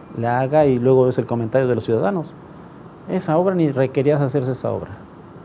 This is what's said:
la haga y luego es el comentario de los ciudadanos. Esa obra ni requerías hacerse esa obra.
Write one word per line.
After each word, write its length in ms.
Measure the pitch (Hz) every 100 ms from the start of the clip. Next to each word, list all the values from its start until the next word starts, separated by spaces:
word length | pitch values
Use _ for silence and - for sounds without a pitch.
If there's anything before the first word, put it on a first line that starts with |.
| - -
la 220 | 117 123
haga 260 | 131 151 147
y 140 | 123
luego 300 | 123 131 127
es 80 | 123
el 80 | 117
comentario 420 | 117 110 131 131
de 80 | 113
los 80 |
ciudadanos. 440 | 113 113 185 190 143 - - - - - - - -
Esa 280 | 185 175 160
obra 180 | 185 185
ni 160 | 156
requerías 500 | 131 127 143 135 147
hacerse 300 | 139 143 127
esa 200 | 123 113
obra. 200 | 104 - 104 - - - -